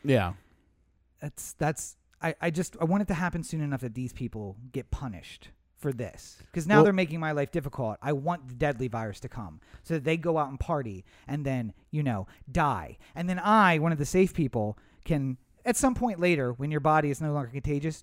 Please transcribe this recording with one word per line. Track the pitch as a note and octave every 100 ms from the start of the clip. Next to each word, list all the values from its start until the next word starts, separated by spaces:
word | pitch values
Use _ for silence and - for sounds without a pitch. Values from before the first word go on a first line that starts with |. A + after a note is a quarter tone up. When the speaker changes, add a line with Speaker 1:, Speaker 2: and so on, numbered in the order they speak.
Speaker 1:
Yeah. | C#3+ B2+ F#2 G2 _ _ _ _ _ _ _ _
Speaker 2:
that's, | C#3+ - -
that's, | - D3+ - - - _ _
I, | E3 -
I | E3+
just, | D#3+ F3+ -
I |
want | E3 G3
it | G3+
to |
happen | E3+ F3+ E3+
soon | - D#3+
enough | C#3+ C#3
that | B2
these | A2+ B2
people | - A#2 A2 G2+ G2+ B2+
get | B2+ B2
punished | - C3 F2+ - - - - _ _
for | D3
this. | A#2+ G#2 - - - -
'Cause | F3+ D#3
now | G#3+
Speaker 1:
Well |
Speaker 2:
they're | G#3+
making | F#3+ E3+ E3
my | D#3
life | D3 C#3
difficult. | F3+ C3+ - A2+ G#2
I | C3
want | C#3+ D3+ E3+ B2+
the |
deadly | B2 D3 A#2+ B2+
virus | A#2 A2 G2
to | -
come | - F#2+ D#2 - -
so | -
that | E3
they | C3+ E3
go | E3 D#3+
out | C#3
and | C3+
party | - D#3 A#2+ F#2 - - -
and | C#3+
then, | C3+ C3 A2+ - _
you | D3+
know, | C#3+ G#2 F#2 - -
die. | E3 D3 G#2 D#2 - -
And | D#3 F3
then | F3+
I, | F#3 A3 F#3+ E3
one | E3
of | D#3
the | C#3+
safe | F#3 F#3
people, | - C#3 A#2 G#2+ - _ _
can, | - D3+ C3+ B2+ _ _ B3
at | A#3
some | C4+
point | B3 B3 F3
later, | F3+ D#3+ B2+
when | A#2+ C#3+
your | D3+
body | D3 D#3 D3
is | C3+
no | D#3
longer | D3 A#2+
contagious, | C3+ D3+ C#3+ D#3 D#3